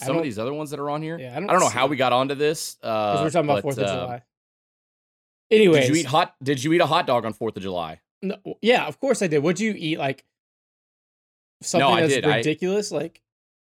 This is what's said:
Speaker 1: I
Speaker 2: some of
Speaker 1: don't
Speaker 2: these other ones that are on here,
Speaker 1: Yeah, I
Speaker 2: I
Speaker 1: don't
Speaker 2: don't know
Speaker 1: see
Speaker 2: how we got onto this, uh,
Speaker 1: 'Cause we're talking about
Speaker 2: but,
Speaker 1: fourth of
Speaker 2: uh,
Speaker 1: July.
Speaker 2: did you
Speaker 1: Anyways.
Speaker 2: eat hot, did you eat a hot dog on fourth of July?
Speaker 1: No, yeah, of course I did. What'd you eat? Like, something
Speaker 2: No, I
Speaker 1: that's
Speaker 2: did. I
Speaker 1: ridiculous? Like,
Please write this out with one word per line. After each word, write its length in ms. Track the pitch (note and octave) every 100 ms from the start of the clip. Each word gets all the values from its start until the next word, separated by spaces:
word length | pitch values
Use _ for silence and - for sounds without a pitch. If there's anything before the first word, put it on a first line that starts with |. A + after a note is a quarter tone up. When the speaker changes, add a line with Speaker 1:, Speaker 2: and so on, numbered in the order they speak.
Speaker 1:
I 20 |
Speaker 2:
some 60 | B2+
of 60 | E3
Speaker 1:
don't 60 |
Speaker 2:
these 140 | D#3+ G#2
other 140 | A#2
ones 180 | D3 D3+
that 100 | C#3+
are 100 | C#3+
on 100 | D3
here, 180 | D#3 E3
Speaker 1:
Yeah, 100 | B2+
I 80 | C3
Speaker 2:
I 40 |
Speaker 1:
don't 60 | G3
Speaker 2:
don't 120 | F3
know 80 | D3
Speaker 1:
see 60 |
Speaker 2:
how 120 | A2 C3+
we 100 | C#3+
got 160 | B2+
onto 220 | A#2+ C3+
this, 420 | C#3 D3 D#3+ - -
uh, 300 | A#2+ A2 G#2+
Speaker 1:
'Cause 80 | G2+
we're 80 | D3+
talking 160 | E3+ D3
about 60 | -
Speaker 2:
but, 40 |
Speaker 1:
fourth 160 | C#3 B2+
of 60 |
Speaker 2:
uh, 100 | G2 F#2
Speaker 1:
July. 220 | F2+ A#2+ - _ _ _ _ _ _ _ _ _ _ _ _
Speaker 2:
did 120 | A3
you 120 | G3+
Speaker 1:
Anyways. 220 | D#3 B2+ D#3
Speaker 2:
eat 80 | C#3+
hot, 280 | D3+ F3 -
did 200 | C3 C#3+
you 100 | C#3
eat 60 | E3+
a 40 | D#3
hot 200 | D#3+ C#3+
dog 180 | B2
on 80 | A2
fourth 240 | G#2+ A2+ G#2
of 60 |
July? 380 | F#2+ F2+ D#2+ E2 _ _
Speaker 1:
No, 120 | F#3+ G#3 - -
yeah, 240 | G#3 A#3+ D3
of 140 | -
course 200 | C4+ A#3
I 60 | F#3+
did. 120 | D3+
What'd 160 | D3 F#3
you 140 | A3 G3+
eat? 220 | D#3+ D#3+
Like, 260 | C#3+ C3+ _ _ _ _ _ _ _ _ _ _ _ _ _ _
something 240 | - F3+ C3+
Speaker 2:
No, 40 |
I 60 | A#2
Speaker 1:
that's 120 | D#3+
Speaker 2:
did. 100 | C3+
I 120 | D3+ A2+
Speaker 1:
ridiculous? 560 | C#3+ D3+ F3+ G3+ G3+
Like, 280 | D#3+ E3 - _ _ _ _